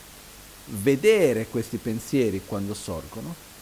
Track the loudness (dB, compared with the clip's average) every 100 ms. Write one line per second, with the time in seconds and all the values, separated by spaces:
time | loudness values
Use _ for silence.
0 | -20 -20 -20 -20 -20 -20 -12 0 2 4
1 | 6 6 6 4 0 -4 -4 -6 -4 -6
2 | -2 0 2 0 -4 -6 -6 -6 -8 -8
3 | -10 -12 -12 -12 -16 -20